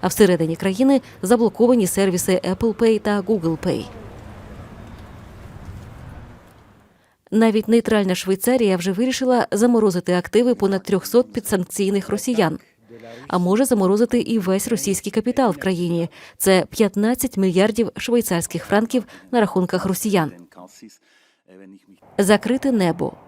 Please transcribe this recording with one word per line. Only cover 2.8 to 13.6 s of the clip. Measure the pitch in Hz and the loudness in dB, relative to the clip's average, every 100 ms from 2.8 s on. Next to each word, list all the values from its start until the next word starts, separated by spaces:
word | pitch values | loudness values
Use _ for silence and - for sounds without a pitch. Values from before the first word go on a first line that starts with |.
| 226 214 | 2 2
та | 214 208 | 0 -2
Google | 190 214 165 160 180 | 0 -2 0 -2 -2
Pay. | - 98 - - - - - - - - - - - - - - - - - - - - - - - - - - - _ _ _ _ _ _ _ | -4 -6 -16 -18 -18 -20 -20 -18 -18 -20 -20 -20 -20 -20 -20 -20 -20 -20 -18 -18 -18 -18 -18 -18 -18 -20 -20 -20 -20 _ _ _ _ _ _ _
Навіть | 214 226 214 208 | 2 4 2 2
нейтральна | 233 226 220 190 | 2 4 0 2
Швейцарія | 185 185 190 - 254 214 185 | -2 -2 -2 0 2 2 0
вже | 175 | -2
вирішила | 185 254 254 254 247 - | -2 -2 0 0 2 0
заморозити | 208 240 233 214 175 175 | 2 2 4 2 0 0
активи | 180 175 214 240 | -2 2 2 2
понад | 196 196 196 | 2 0 -2
трьохсот | - 190 - 233 247 | -2 -4 2 0 0
підсанкційних | - - 196 180 - 196 202 190 | -6 -4 -4 -4 -2 0 0 -2
росіян. | 208 - 226 170 156 _ _ _ 117 113 120 - | -6 -2 0 0 -2 _ _ _ -20 -20 -20 -6
А | 180 | -2
може | 180 208 | 0 2